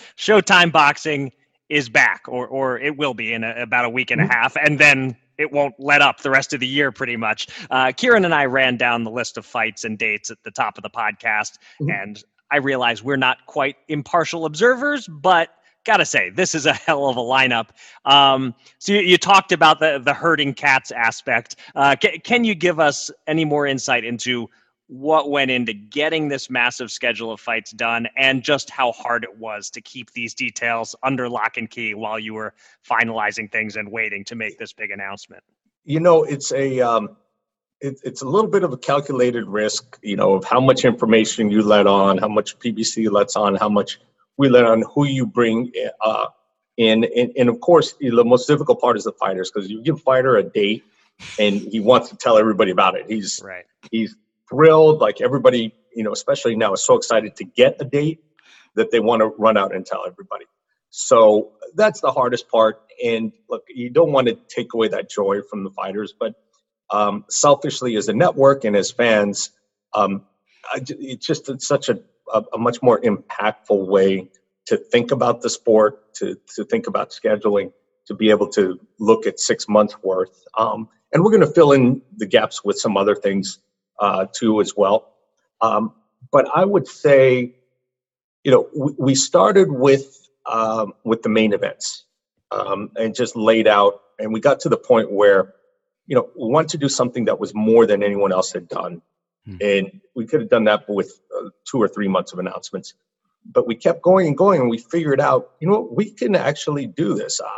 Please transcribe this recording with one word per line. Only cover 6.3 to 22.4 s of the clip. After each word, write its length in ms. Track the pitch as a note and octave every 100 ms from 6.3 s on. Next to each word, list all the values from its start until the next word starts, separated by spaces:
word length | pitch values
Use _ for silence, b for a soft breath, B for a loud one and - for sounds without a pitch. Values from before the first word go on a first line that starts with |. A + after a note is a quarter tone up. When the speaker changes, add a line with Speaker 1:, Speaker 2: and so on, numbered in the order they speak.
| C3+ C3+
Speaker 1:
of 80 | C#3+
the 80 | B2+
year, 240 | C#3 C#3+
pretty 240 | - C3 A#2
much. 320 | A2 G#2+ - B G3+
Uh, 220 | C3 C3 C3
Kieran 300 | B3 A3+ F3
and 100 | D#3
I 80 |
ran 320 | C3+ C3 C3 A#2+
down 300 | B2 A#2 A2+
the 60 |
list 260 | A#2+ A2+ -
of 80 | -
fights 400 | A#2 A2+ G#2 A#2
and 120 | G#2+
dates 320 | A2+ G#2 -
at 140 | A2+
the 80 | A2+
top 260 | G#2 A2+ -
of 60 |
the 60 | G#2
podcast, 720 | A#2 G#2+ G#2 A#2 G#2+ G#2+ - b b
Speaker 2:
Mm-hmm. 120 | C3+
Speaker 1:
and 320 | G2+ G2+ G#2 _ _ -
I 60 | C#3+
realize 440 | C3+ C3 A#2+ A2
we're 140 | A#2+ C#3
not 300 | B2+ B2+ -
quite 320 | D3+ C#3 C#3 -
impartial 580 | D3+ C3+ F3 D#3 E3+ D#3+
observers, 640 | D3+ A#3+ B3+ C#4+ D4 G#3
but 440 | D3+ F#3 F3 E3 _ _ _ -
gotta 200 | G#3 D#3
say, 240 | C3+ F2+
this 240 | G2+ F3+ D#3+
is 100 | D3
a 80 |
hell 340 | - - D3 C#3
of 80 | B2
a 60 |
lineup. 480 | A#2+ C3 C3 A#2 A2+ _ B B
Um, 500 | - C#3+ C#3 C3+ C3 - b b
so 120 | -
you, 80 | G3+
you 180 | F3+ F3
talked 340 | F3+ G3 -
about 280 | E3 D#3+ D#3
the, 220 | D#3 C#3
the 100 | B2+
herding 400 | C#3 E3+ D3+ C#3+
cats 380 | - D3 C3+ -
aspect. 640 | A#2 A#2 - - A#2 - - B
Uh, 220 | - C#3 C3+
ca-, 240 | G#3 D#3+
can 240 | - A#3+